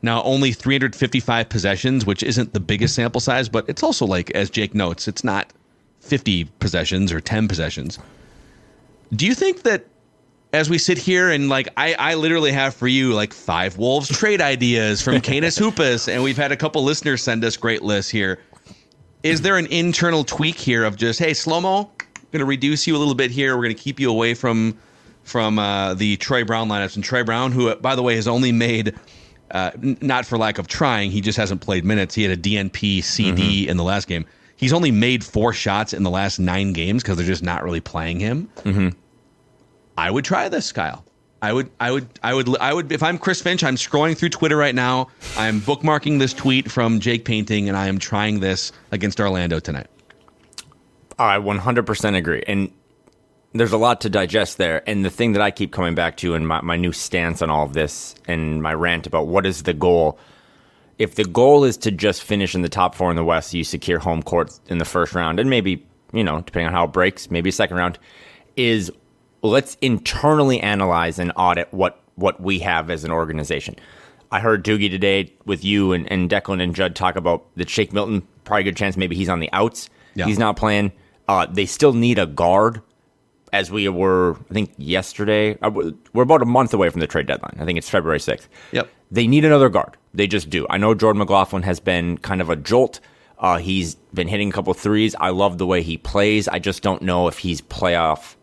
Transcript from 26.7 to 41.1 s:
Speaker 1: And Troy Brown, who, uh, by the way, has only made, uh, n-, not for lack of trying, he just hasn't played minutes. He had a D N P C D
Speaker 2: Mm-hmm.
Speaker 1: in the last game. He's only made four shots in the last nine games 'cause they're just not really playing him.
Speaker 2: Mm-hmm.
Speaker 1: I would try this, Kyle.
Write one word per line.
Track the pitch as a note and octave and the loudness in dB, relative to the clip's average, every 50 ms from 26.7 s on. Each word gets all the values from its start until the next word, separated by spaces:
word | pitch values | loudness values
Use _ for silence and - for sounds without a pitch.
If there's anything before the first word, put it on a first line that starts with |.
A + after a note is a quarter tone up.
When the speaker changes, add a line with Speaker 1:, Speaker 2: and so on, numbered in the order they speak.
| G#2 G2+ G2 F#2+ - | -2 -2 -4 -4 -6
Speaker 1:
And | G#2 G2+ | -8 -6
Troy | - C3 B2 A#2+ | -2 -2 0 0
Brown, | A2 A2+ A#2+ B2+ C3 | 0 0 0 0 0
who, | B2 B2+ B2 A2+ | 2 2 2 2
uh, | G#2+ | 0
by | - - C3 C3+ | 0 -2 0 0
the | B2 | 2
way, | B2 B2 A#2 | 2 2 2
has | A2+ G#2 A#2 | 2 0 0
only | A#2 B2 C3 B2+ | 2 2 2 4
made, | A#2 A2+ A#2 A#2 A#2 A2 G#2+ G#2 - - - - - - - - - _ _ _ | 4 2 2 2 0 0 -2 -2 -4 -6 -18 -20 -20 -20 -20 -20 -20 _ _ _
uh, | - F#2 F#2 F2+ - - | -4 -4 -4 -4 -6 -4
n-, | - C#3 B2+ - | -4 -4 -4 -2
not | - C#3 C3 B2+ B2 | -2 0 0 0 0
for | - B2 A2+ | -2 0 0
lack | A2 G#2+ G#2 - | 0 0 -2 -4
of | F#2 - | -6 -6
trying, | - - D#3+ C#3 A#2+ G#2+ G2+ G2 | -2 0 0 2 2 0 0 0
he | F#2 G#2+ | -2 -2
just | F#2+ A2 G#2 | -2 0 0
hasn't | - A2 F#2+ G2 F2+ | 0 0 -2 -2 -4
played | - - G2 F#2 E2 | -4 -2 -2 0 2
minutes. | F#2+ G#2+ G#2 F#2+ F2 - | 2 2 2 0 -2 -2
He | - | -2
had | G#2+ G2 | 0 0
a | F#2+ | 0
D | F2 E2 G2+ G#2+ | -2 0 0 0
N | G#2 G2 F#2+ | 0 -2 -4
P | - - - G#2 G2 F#2 | -6 -4 -2 0 0 0
C | D#2+ - - - A2 F#2 | -2 -4 -2 -2 0 0
D | F2+ F2 G2 G#2 G2+ G2 | 0 0 0 2 2 0
Speaker 2:
Mm-hmm. | G2 C2+ | 0 0
Speaker 1:
in | F2 | 0
the | F2+ E2+ | 0 0
last | F2+ G2 G2+ F#2 - | 0 -2 -2 -2 -4
game. | F2+ E2+ D#2+ - _ _ _ _ _ | -6 -6 -6 -10 _ _ _ _ _
He's | _ C3 B2+ | _ 0 0
only | D3+ F3 F3 D3 | 2 2 2 4
made | A#2 G#2 A2+ B2 B2+ A#2+ - | 4 4 4 2 2 0 -4
four | - - A2 G#2+ A#2+ | -4 -2 0 0 2
shots | G#2+ - - G#2 G2 G#2 A2 - | 0 0 -2 -2 -2 -2 -2 -4
in | - - G2 | -2 -2 -2
the | F#2 | 0
last | F2+ F#2+ G2 G2 - - | 0 0 -2 -2 -2 -2
nine | F#2 F2+ F2 F#2+ G2 G2 | -2 -2 0 0 -2 -2
games | F#2 E2+ E2 F#2 G#2 B2+ | -2 -2 -2 -2 -2 -2
'cause | - G#2+ F#2+ | -2 -2 -2
they're | E2+ F2 | -2 0
just | F2 F#2 D#2+ | -2 -2 -2
not | E2 F2 F2 - - | -2 -4 -4 -4 -4
really | F2+ E2+ E2 | -4 -6 -6
playing | - - - E2+ D#2+ E2 E2+ F#2 | -8 -8 -8 -6 -6 -6 -4 -4
him. | G2 G#2+ A#2+ D3 F#3 - _ - | -4 -4 -4 -4 -6 -10 _ -8
Speaker 2:
Mm-hmm. | - G#2 F#2+ G2+ F#2+ F2+ F2+ - _ _ _ _ _ _ _ _ _ _ _ _ _ _ _ _ _ _ _ | -4 -2 0 0 0 -2 -2 -6 _ _ _ _ _ _ _ _ _ _ _ _ _ _ _ _ _ _ _
Speaker 1:
I | - D#2+ F2 | -4 -2 0
would | G2 C3+ C#3 | 0 -2 -2
try | - F#3 - - F#3+ | -2 -2 -2 -2 -2
this, | F3 - - - | -4 -6 -6 -6
Kyle. | - - F2 D2 - - - _ | -6 -6 -6 -6 -6 -12 -18 _